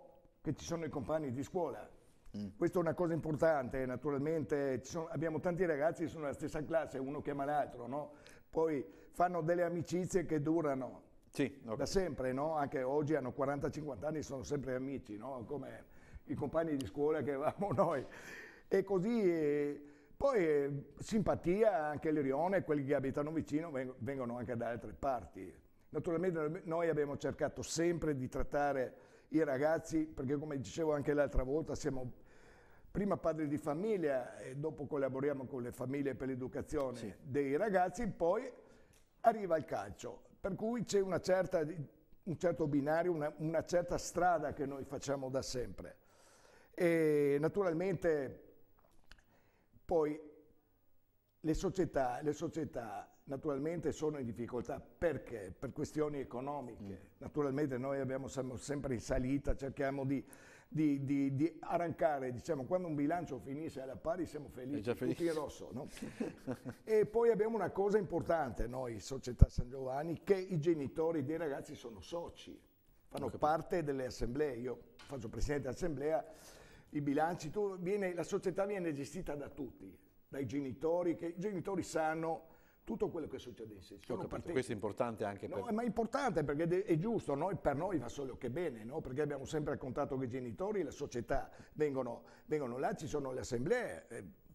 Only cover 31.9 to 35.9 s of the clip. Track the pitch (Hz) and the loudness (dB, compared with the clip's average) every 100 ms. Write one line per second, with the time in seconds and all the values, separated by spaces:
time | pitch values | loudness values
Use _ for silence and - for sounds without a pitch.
31.9 | 131 123 - - - - - - - - | -2 -4 -8 -18 -20 -20 -20 -20 -20 -8
32.9 | - 202 170 165 156 147 147 156 147 220 | -2 0 2 0 0 0 0 0 0 0
33.9 | 202 151 131 120 107 135 135 156 - 139 | 2 2 0 -2 -8 -10 -6 -6 -6 -4
34.9 | 143 135 131 143 135 120 131 120 - 127 | 0 0 2 0 0 -4 -6 -6 -4 -4